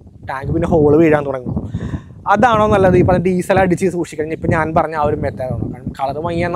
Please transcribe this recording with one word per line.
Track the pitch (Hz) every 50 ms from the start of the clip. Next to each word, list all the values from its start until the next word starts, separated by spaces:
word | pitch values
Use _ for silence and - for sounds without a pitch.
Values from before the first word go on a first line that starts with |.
| - - - - - -
ടാങ്ക് | 139 131 143 143 156
പിന്നെ | 165 170 175
ഹോൾ | 180 160 147 147 147 156
വീഴാൻ | 170 156 151 147 143 139
തുടങ്ങും. | 131 131 123 - - - - - - - - - - - - - - - - -
അതാണോ | 202 208 226 240 226 214 214 214 214
നല്ലത്? | 196 190 185 185 180
ഈ | 180 190
പറഞ്ഞ | 180 180 170 190
ഡീസൽ | 185 180 175 - 190 185
അടിച്ച് | 190 180 170 - 196 180 160
സൂക്ഷിക്കണം. | 175 156 - 156 151 151 160 160 -
ഇപ്പം | - 170 170
ഞാൻ | 165 156 160 160 170
പറഞ്ഞ | 156 156 160 156
ആ | 147 147
ഒരു | 151 143 143
മെത്തേഡാണോ? | 139 - - 127 127 - 113 135 123
കാരണം | 123 123 131 - 131 139
കളർ | 135 135 139 147 165
മങ്ങിയാൽ | 175 170 170 175 175 175